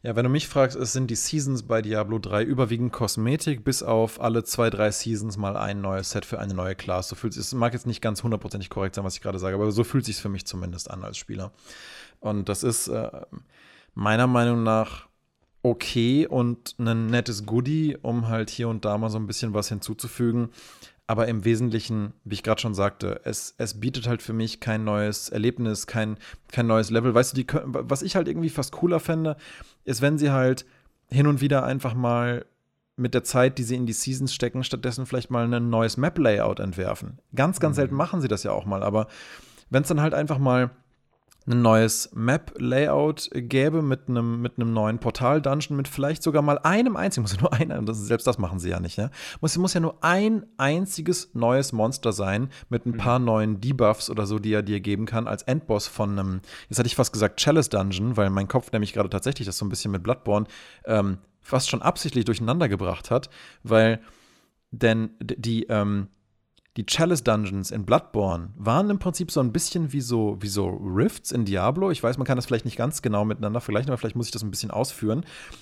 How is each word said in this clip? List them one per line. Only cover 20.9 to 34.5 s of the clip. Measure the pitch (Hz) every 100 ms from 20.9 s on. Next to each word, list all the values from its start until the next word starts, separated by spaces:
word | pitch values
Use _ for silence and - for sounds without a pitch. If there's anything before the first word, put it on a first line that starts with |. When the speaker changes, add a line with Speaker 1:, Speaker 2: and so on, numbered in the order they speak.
| _ -
Speaker 1:
Aber | 113 113
im | 110
Wesentlichen, | 104 113 123 110 - 110 101 -
wie | - 104
ich |
grad | - 107
schon | 117 98
sagte, | 101 - 95 -
es, | - 113 - -
es | 117 104
bietet | 120 131 117
halt | 117
für | -
mich | 113 113 -
kein | 110 110
neues | 107 104 104 104 -
Erlebnis, | 110 117 120 117 104 -
kein, | 117 107 107 - - _
kein | - 117
neues | 110 107
Level. | 113 123 117
Weißt | 127
du, | 131
die | 127
kö-, | - 135
was | 131 - 135
ich | 190 190
halt | 165
irgendwie | 165 165
fast | - 131
cooler | - 175 165
fände, | - 160 160 147 - - - _ -
ist, | 117
wenn | 143 151
sie | 143
halt | 135 127 131 - _ _ _ _
hin | 131 147
und | 143
wieder | 143 139
einfach | 127 131 127 120
mal | 120 120 120 120 - _ _ _ _ -
mit | 120 123
der |
Zeit, | - 131 131 131
die |
sie | 117 123
in | 120
die |
Seasons | 107 - 131 135 -
stecken, | 123